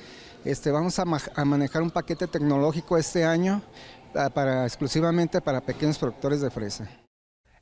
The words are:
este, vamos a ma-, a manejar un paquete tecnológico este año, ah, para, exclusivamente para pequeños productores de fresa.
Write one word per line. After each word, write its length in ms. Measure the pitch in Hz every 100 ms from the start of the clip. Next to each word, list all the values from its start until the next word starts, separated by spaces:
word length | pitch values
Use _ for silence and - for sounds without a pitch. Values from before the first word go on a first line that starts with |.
| - - - - 139
este, 260 | 135 147
vamos 260 | 147 175 185
a 60 | 175
ma-, 160 | 147 - -
a 100 | 143
manejar 360 | 143 139 156
un 100 | 170
paquete 360 | 175 - 165 180
tecnológico 680 | 160 147 139 151 160 - 170
este 260 | 156 180
año, 380 | 165 165 190 202 - - - - - 143
ah, 160 | 139
para, 340 | 147 135 131 123
exclusivamente 760 | - 139 156 165 170 165 180
para 200 | 151 127
pequeños 380 | - 120 156 147
productores 420 | 135 - 139 147
de 80 | 131
fresa. 400 | 117 104 - 104 - _ _ _ _ _ _